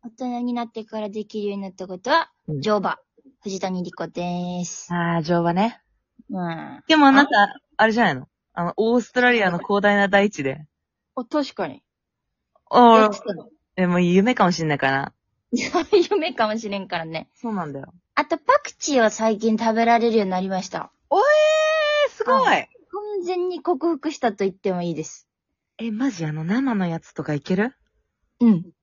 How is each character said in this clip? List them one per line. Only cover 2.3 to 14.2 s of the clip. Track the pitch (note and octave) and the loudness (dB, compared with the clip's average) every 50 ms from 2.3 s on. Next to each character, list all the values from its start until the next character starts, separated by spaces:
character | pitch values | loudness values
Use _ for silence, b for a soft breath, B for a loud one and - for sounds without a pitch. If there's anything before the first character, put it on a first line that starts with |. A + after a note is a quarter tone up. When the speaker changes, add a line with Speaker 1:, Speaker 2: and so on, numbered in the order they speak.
| _ _ _ - | _ _ _ -8
Speaker 2:
う | D#3 | -8
ん。 | C#3 | -4
Speaker 1:
乗 | C3+ G#3 G#3+ G#3 | -2 0 0 0
馬、 | F#3 F#3 D#3+ - _ _ _ _ _ - _ _ | 0 -4 -6 -8 _ _ _ _ _ -20 _ _
藤 | _ G#3 F#3+ F#3+ | _ -10 -8 -6
谷 | G3+ F#3+ F#3 F3+ F3 | -6 -6 -6 -6 -8
莉 | F3+ | -8
子 | - - E3+ E3 | -8 -10 -10 -10
で | - E3+ F3 F3 F3 F3+ F3+ F3 F3+ F3+ F3 | -8 -8 -8 -6 -6 -6 -6 -6 -6 -8 -8
す。 | - - - - - | -8 -10 -14 -12 -8
Speaker 2:
あ | F3 F3 E3+ E3+ E3+ E3+ | -4 -2 -2 0 0 -2
ー、 | |
乗 | D#3 D#3+ F3 E3+ | 0 0 0 0
馬 | E3+ E3+ | 2 0
ね。 | E3+ F3+ G#3 A#3 A#3+ _ _ _ _ _ _ _ _ _ - _ | 0 0 0 -2 -2 _ _ _ _ _ _ _ _ _ -16 _
Speaker 1:
う | - F#3 | -10 -8
ん。 | F3+ E3+ E3 D#3+ D3+ - - - _ _ | -8 -8 -8 -10 -12 -16 -18 -20 _ _
Speaker 2:
で | D#4+ | 4
も | D#4 D4 C#4 | 6 6 6
な | C4+ C4+ C#4+ | 8 6 4
ん | |
か、 | C#4+ B3+ | 4 4
Speaker 1:
あ？ | G#3 G3+ G3 - - _ _ _ | 4 4 4 0 -12 _ _ _
Speaker 2:
あ | - G#3+ A3 | 0 0 2
れ | |
じ | G#3+ A#3 | 2 2
ゃ | A#3 | 2
な | F3+ | 0
い | C#3+ | 0
の？ | B2+ C#3 _ _ _ _ _ _ | -2 -8 _ _ _ _ _ _
あ | - F3 | -6 -6
の、 | F3 - - | -6 -2 -2
オ | G#3+ A3+ A#3 | 0 0 0
ー | B3 | 0
ス | G#3+ - | -2 -2
ト | _ B3 | _ 0
ラ | B3 B3 A#3+ | 2 2 2
リ | A3+ G3+ | 2 2
ア | F#3 | 0
の | F3 F3 | 0 -2
広 | - - G3+ G3+ | -2 -2 -2 2
大 | G3 G#3 G3+ G3+ | 2 4 4 4
な | G3+ G3 | 2 4
大 | G3 G3 G3+ G#3 | 4 4 2 2
地 | - - C#3 | -2 -4 -6
で。 | C3+ C3+ - D3+ _ _ _ _ _ _ _ _ _ _ | -6 -6 -8 -14 _ _ _ _ _ _ _ _ _ _
Speaker 1:
あ、 | - B3 | -12 -10
確 | _ - D4+ C#4 C4+ - | _ -4 -4 -4 -4 -6
か | - F#3+ D3+ | -8 -8 -8
に。 | - - _ _ _ _ _ _ _ _ _ _ _ _ _ _ _ _ _ _ - | -8 -14 _ _ _ _ _ _ _ _ _ _ _ _ _ _ _ _ _ _ 4
Speaker 2:
あ | A3+ B3 A#3 A3+ | 6 8 10 8
ー。 | A3 | 8
Speaker 1:
や | A3 G#3+ | 6 4
っ | |
て | G#3 G3+ | 2 -4
た | - G#3+ G3 | -8 -10 -10
の。 | - - - _ _ _ _ _ | -10 -12 -20 _ _ _ _ _
Speaker 2:
え、 | - F#3 | -2 0
も | F3+ F3 | 2 2
う | F3+ | 2
夢 | F3+ F3 F3 F#3+ | 2 4 4 4